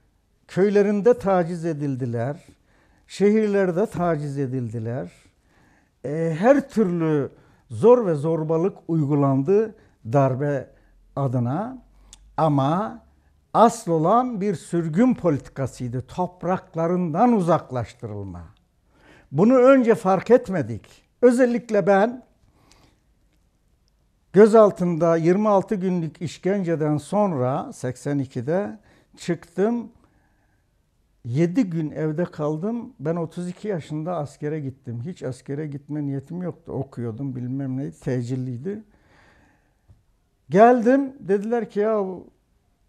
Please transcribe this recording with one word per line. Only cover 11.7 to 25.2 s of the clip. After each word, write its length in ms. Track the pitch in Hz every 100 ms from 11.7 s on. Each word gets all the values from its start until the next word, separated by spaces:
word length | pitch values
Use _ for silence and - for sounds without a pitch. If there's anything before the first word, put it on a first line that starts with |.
| 254 - _ _ - - -
Ama 640 | 156 139 135 175 226 233 _ _ _ _ _
asıl 380 | 175 233 - 175
olan 500 | 165 165 233 254 214
bir 140 | 208 160
sürgün 580 | - 170 165 160 254
politikasıydı. 880 | - 170 139 - - 127 - 123 120
Topraklarından 1300 | - 175 180 - 170 185 - 160 165 180 175 165 247
uzaklaştırılma. 1080 | 226 170 156 - 127 110 - 110 104 98 87 82 _ _ _ _ _ _ - _
Bunu 220 | 139 220
önce 420 | 262 254 269 226 214
fark 360 | 185 185 -
etmedik. 720 | 247 240 180 110 107 - - _ _
Özellikle 680 | 247 240 240 240 - 202 190
ben 360 | 196 233 247 - _ _ _ _ _ _ _ _ _ _ _ _ _ _ _ _ _ _ _ _
gözaltında 840 | 180 214 226 208 196 180 156 170
yirmi 320 | 165